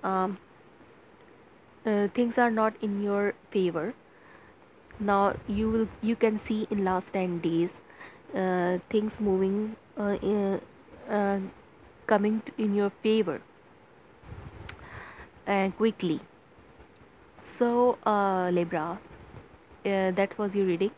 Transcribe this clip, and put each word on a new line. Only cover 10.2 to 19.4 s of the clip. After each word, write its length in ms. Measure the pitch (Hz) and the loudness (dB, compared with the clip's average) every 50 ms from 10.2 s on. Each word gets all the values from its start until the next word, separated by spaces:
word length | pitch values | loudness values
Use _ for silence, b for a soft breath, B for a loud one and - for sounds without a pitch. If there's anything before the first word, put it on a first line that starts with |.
in, 400 | - 190 208 208 202 196 196 - - - - - - - - - - 254 | 0 0 0 2 0 0 -2 -4 -6 -10 -20 -20 -20 -20 -20 -18 -8 -4
uh, 300 | 226 208 202 196 196 196 190 190 - - - - - - - - - - - | -2 0 2 2 0 -2 -4 -8 -12 -16 -20 -20 -20 -20 -20 -20 -20 -14 0
coming 360 | - 226 208 202 214 220 220 - | 2 2 4 4 2 0 0 -4
to, 60 | - - - | -8 -6 -2
in 140 | 220 208 202 | 0 0 2
your 160 | 208 202 202 - - | 2 0 0 -2 -2
favor, 400 | - 220 220 220 208 175 147 - - - - - - - - - - - - - - - - - - - - - - - - - - - - B B B B B B B B B B B B - - - | 0 2 4 4 2 0 -2 -6 -8 -16 -20 -20 -20 -20 -20 -20 -20 -20 -20 -20 -20 -20 -20 -20 -18 -16 -16 -14 -14 -16 -16 -16 -16 -16 -16 B B B B B B B B B B B B -14 -4 0
uh, 220 | 202 196 190 196 180 - | 0 2 2 0 0 2
quickly. 420 | 208 226 214 - - 175 156 - - - - - - - - - - - - - - - - - - - - - - - - - - - - - | 0 0 0 0 0 0 0 -2 -4 -12 -20 -20 -20 -20 -20 -20 -20 -20 -20 -20 -20 -20 -20 -20 -20 -20 -20 -20 -20 -20 -20 -20 -20 -20 -2 0
So, 400 | 240 240 240 240 247 247 240 - - | 0 2 4 4 4 4 2 2 0
uh, 440 | 214 214 208 202 196 190 185 180 180 | 0 2 2 2 2 2 2 2 2
Libra, 480 | 180 175 175 170 180 160 156 170 175 202 - - - - - - - - | 2 0 0 0 -2 -4 -4 -4 -6 -10 -12 -18 -20 -20 -20 -20 -20 -20